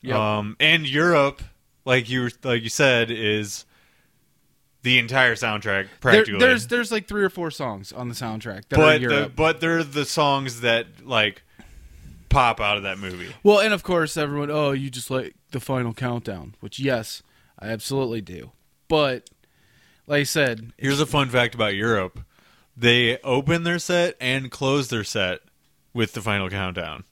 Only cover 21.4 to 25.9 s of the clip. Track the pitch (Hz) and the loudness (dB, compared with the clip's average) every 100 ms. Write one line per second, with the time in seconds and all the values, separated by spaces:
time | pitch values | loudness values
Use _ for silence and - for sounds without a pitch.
21.4 | 120 117 107 98 110 110 92 - - _ | 2 0 -2 0 0 0 0 -8 -20 _
22.4 | _ _ _ - 120 120 120 127 135 127 | _ _ _ 0 4 4 4 0 0 0
23.4 | 139 170 170 175 - 175 175 - 127 135 | 2 0 0 -4 0 0 0 -2 -2 -2
24.4 | 131 - 135 143 127 117 101 110 92 90 | -4 -4 0 0 0 -4 -4 -2 -2 -4
25.4 | _ _ _ _ _ | _ _ _ _ _